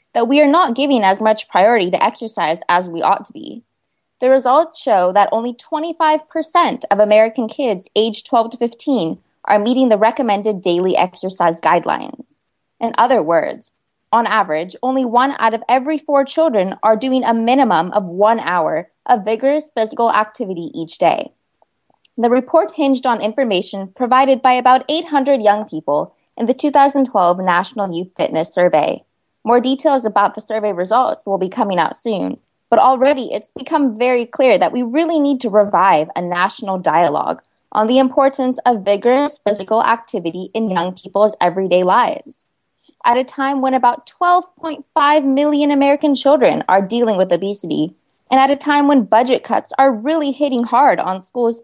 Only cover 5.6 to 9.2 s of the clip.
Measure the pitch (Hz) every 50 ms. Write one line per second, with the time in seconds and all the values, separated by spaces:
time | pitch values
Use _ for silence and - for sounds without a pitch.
5.6 | - - 311 302 320 339 330 - 320 311 311 311 311 _ - 320 302 - - 349
6.6 | 330 - 254 - - - 202 196 208 208 208 214 220 226 220 269 220 226 - -
7.6 | 277 233 190 180 - - - 208 220 226 214 - - - 254 233 226 233 254 -
8.6 | 240 233 - - - 302 262 214 165 160 185 -